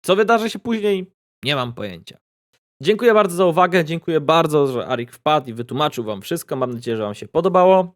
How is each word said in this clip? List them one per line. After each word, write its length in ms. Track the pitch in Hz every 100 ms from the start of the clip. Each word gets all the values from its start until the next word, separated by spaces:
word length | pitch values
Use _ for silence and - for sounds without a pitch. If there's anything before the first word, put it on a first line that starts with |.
| -
Co 100 | 190
wydarzy 340 | 214 233 220
się 100 | 208
później? 520 | 233 226 208 196 185 _ _ _
Nie 120 | 127 143
mam 180 | 123
pojęcia. 440 | 120 107 85 - - _ _ _ _ _ _
Dziękuję 320 | 143 220 233
bardzo 220 | 214 196 175
za 100 | 185
uwagę, 400 | 165 180 180 156
dziękuję 360 | 165 - 156
bardzo, 460 | 143 165 160 151 139
że 200 | 123 92
Arik 240 | 123 120
wpadł 380 | - 151 151 127
i 40 |
wytłumaczył 500 | 113 117 120 151 139
wam 180 | 107 101
wszystko. 340 | - 170 - 135
Mam 180 | 127
nadzieję, 240 | 120 120 110
że 60 |
wam 120 | 104 104
się 120 | 113
podobało. 680 | 160 175 180 180 190 180